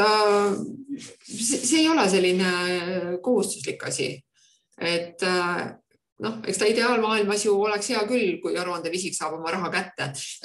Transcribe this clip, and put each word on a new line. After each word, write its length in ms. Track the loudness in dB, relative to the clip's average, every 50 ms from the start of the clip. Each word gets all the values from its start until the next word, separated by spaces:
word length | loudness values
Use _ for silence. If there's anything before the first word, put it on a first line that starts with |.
| 4
äh, 500 | 6 6 6 6 6 6 4 4 2 0 -2 -4 -6 -10 -12 -12 -12 -12 -12 -12 -16 -20 -20 _
see, 380 | -14 -8 -4 -2 -2 -2 0 0
see 180 | 2 2 4
ei 80 | 4 4
ole 160 | 4 4 4 4
selline 420 | 4 4 4 4 4 4 2 2 0 0 0 0 -2 -2 -2 -2 -4 -4 -4 -4 -4 -4 0
kohustuslik 580 | 2 2 2 2 0 -4 -6 -8 -8 -8 -8 -8 -6
asi. 240 | -4 -4 -4 -4 -6 -10 -14 _ _ _ _ _ _ _ _ _ _
Et, 460 | -6 -4 -2 -2 -2 -4 -6 -6 -4 -2
äh, 420 | 0 0 0 0 0 -2 -4 -4 -8 -10 -16 _ _ _ _ _ _ _ -8 -6
noh, 160 | -6 -6 -6 -6 -6
eks 80 | -2
ta 120 | 2 2 2
ideaalmaailmas 720 | 4 4 2 2 2 2 2 2 2 2 2 2 0 0 2
ju 80 | 2 2 4
oleks 300 | 2 2 0 -2 -2 -2 0
hea 80 | 0 0 2
küll, 300 | 2 2 2 0 0 -2
kui 140 | -2 -2 -2
aruandev 380 | -2 -2 -4 -4 -4 -4 -4 -4
isik 160 | -4 -4 -4 -4
saab 220 | -4 -6 -6 -6
oma 140 | -6 -4 -4 -2
raha 160 | -2 -2 -2 -2
kätte. 320 | -2 -4 -4 -6 -6 -6 -6 -6 -8 -10 -12 -12 -14 -10